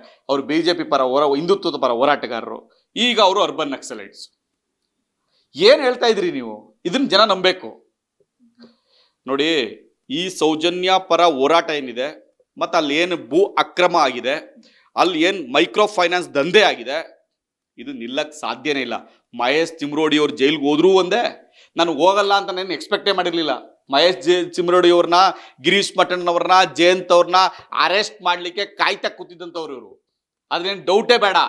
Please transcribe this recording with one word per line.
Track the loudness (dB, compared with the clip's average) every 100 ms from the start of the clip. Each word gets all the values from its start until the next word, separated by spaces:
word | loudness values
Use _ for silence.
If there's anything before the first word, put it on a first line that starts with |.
| -12 _ -4
ಅವ್ರು | -4
ಬಿ | 0 0
ಜೆ | 0
ಪಿ | -2
ಪರ | -2 0
ಹೋರಾ-, | 2 2 2 0
ಹಿಂದುತ್ವದ | 0 -2 -2 -2
ಪರ | -2
ಹೋರಾಟಗಾರರು, | 2 2 0 -2 -8 -10 -14 -18 _ _ -4
ಈಗ | -2 2
ಅವರು | 2 2
ಅರ್ಬನ್ | -2 -2 -6
ನಕ್ಸಲೈಟ್ಸ್. | -8 -12 -16 -16 -20 -20 _ _ _ _ _ _ _ _ _ _ _ _ 2
ಏನ್ | 4 4
ಹೇಳ್ತಾ | 2 0 0
ಇದ್ರಿ | 0 -2
ನೀವು? | -6 -10 -14 -20 _
ಇದನ್ನ | -6 -4 0
ಜನ | 2
ನಂಬೇಕು. | 2 2 0 -2 -8 -20 _ _ _ _ _ _ _ _ -20 _ _ _ _ _ -6
ನೋಡಿ, | -2 0 -2 -4 -10 _ _ _
ಈ | -8 -8
ಸೌಜನ್ಯ | -2 -2 0 -2 -2 0 0 0
ಪರ | 2
ಹೋರಾಟ | 2 2 2 2 2
ಏನಿದೆ, | -6 -8 -8 -10 -10 _ _ _ -10
ಮತ್ತೆ | -4 -2
ಅಲ್ಲಿ | -2 -2
ಏನು | -2 -4
ಭೂ | -4 0 0 0
ಅಕ್ರಮ | -2 0 0 2
ಆಗಿದೆ, | 0 -2 -6 -6 -8 -20 _ _ _ -2
ಅಲ್ಲಿ | 0 2
ಏನ್ | -2 -2 -4
ಮೈಕ್ರೋ | -2 0 0 0
ಫೈನಾನ್ಸ್ | 0 -2 -2 -4
ದಂಧೆ | -4 2 4
ಆಗಿದೆ, | 4 0 -6 -8 -10 _ _ _ _ _ _ -18
ಇದು | -14
ನಿಲ್ಲಕ್ | -12 -8 -6 -8
ಸಾಧ್ಯನೇ | -8 -8 -6 -4 -4
ಇಲ್ಲ. | -4 -8 -12 _ _ -4
ಮಹೇಶ್ | 0 0 -2 -4
ತಿಮ್ರೋಡಿ | -6 -2 0 2
ಅವ್ರು | 0 2
ಜೈಲ್ಗೆ | 0 2 0
ಹೋದ್ರೂ | 4 4
ಒಂದೇ, | 4 2 0 -2 -6 _ _ _ -4
ನಾನು | -2
ಹೋಗಲ್ಲ | 2 2 2 2
ಅಂತ | 0 0
ನಾನು | -8 -8
ಎಕ್ಸ್‌ಪೆಕ್ಟೇ | -8 -6 -4 -2
ಮಾಡಿರ್ಲಿಲ್ಲ. | -2 -2 -2 -4 -4 -8 _ _
ಮಹೇಶ್ | 2 2 2
ಜೆ-, | 0 0 0
ತಿಮ್ರೋಡಿ | -4 2 4 6
ಅವ್ರನ್ನ, | 4 4 4 4 2 -12 _
ಗಿರೀಶ್ | 0 0 0 -2
ಮಠಣ್ಣನವ್ರನ್ನ, | -2 -2 -2 -2 4 4 4
ಜಯಂತ್ | 2 2 2 2
ಅವ್ರನ್ನ | 2 4 2 2 -2 -10 -2
ಅರೆಸ್ಟ್ | 0 0 -2 -6
ಮಾಡ್ಲಿಕ್ಕೆ | -4 -4 -6 -8
ಕಾಯ್ತಾ | -10 -2 -2 -2 -8
ಕೂತಿದ್ದಂಥವ್ರು | -10 -18 -18 -14 -12 -10
ಇವರು, | -12 -18 -20 _ _ _ _ _
ಅದ್ರೇನ್ | -4 -4 -6
ಡೌಟೇ | 0 0 2 2
ಬೇಡ. | 4 2